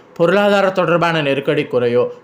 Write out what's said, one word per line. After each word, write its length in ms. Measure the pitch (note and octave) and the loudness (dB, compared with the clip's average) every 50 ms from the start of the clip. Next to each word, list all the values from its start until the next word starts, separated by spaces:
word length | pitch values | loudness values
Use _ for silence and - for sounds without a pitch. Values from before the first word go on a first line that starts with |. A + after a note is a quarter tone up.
| - - - | -20 -16 -2
பொருளாதார 560 | - E3+ E3+ F#3 G3+ G#3 G3+ G3+ G3 G3 F#3 | 0 0 2 2 2 2 2 2 2 0 0
தொடர்பான 520 | F#3+ F#3 E3+ E3 E3+ E3 E3+ E3+ E3 D#3+ | 0 0 0 0 0 0 0 0 0 -2
நெருக்கடி 420 | D3 C#3 C3+ D3 - D#3+ D3+ D3+ C#3+ | -2 -2 -2 -2 -2 -2 -2 -2 -4
குறையும். 440 | - C3 A#2+ B2 A#2+ A#2+ B2 A#2+ B2 - - | -2 -2 -2 0 0 0 0 -2 -2 -6 -12